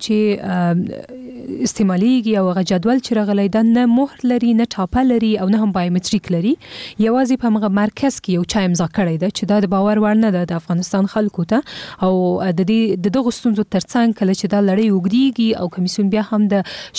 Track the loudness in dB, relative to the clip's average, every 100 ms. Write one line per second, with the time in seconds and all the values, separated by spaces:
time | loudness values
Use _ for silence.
0 | 0 0 2 0 -2 0 2 0 -2 -8
1 | -14 -18 -16 -14 -10 -4 -4 0 0 2
2 | 2 2 2 0 0 0 0 0 2 0
3 | 0 -2 0 0 0 2 2 4 4 2
4 | 0 -2 -2 0 2 2 0 -2 -2 0
5 | 2 2 2 0 0 2 0 0 0 -2
6 | -2 -4 -2 -2 0 -2 -6 -16 -12 -2
7 | 0 2 0 0 0 0 0 0 0 0
8 | -2 -2 -2 -2 0 0 0 0 0 0
9 | 0 0 -2 -4 0 0 2 2 2 2
10 | 2 2 2 0 -2 -4 -4 -4 -2 0
11 | 0 0 -2 -2 0 0 -2 -12 -14 -2
12 | 0 2 0 0 -2 0 0 2 2 0
13 | -2 0 -2 0 0 0 0 -4 -2 0
14 | 0 2 0 0 0 0 2 2 2 2
15 | 2 2 2 2 0 0 -4 -4 -4 0
16 | 0 0 0 0 2 0 -2 -10 -12